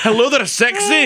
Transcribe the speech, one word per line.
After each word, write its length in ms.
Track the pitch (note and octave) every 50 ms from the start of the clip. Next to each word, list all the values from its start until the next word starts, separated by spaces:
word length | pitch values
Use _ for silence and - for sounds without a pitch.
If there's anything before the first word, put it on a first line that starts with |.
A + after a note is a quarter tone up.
| -
Hello 260 | A3 A3 A3+ A#3 C#4
there, 180 | C#4+ C#4 A3+
sexy. 580 | F3 - - A3 A#3+ D4+ G4 G4+ G4+ D4 D#4 D4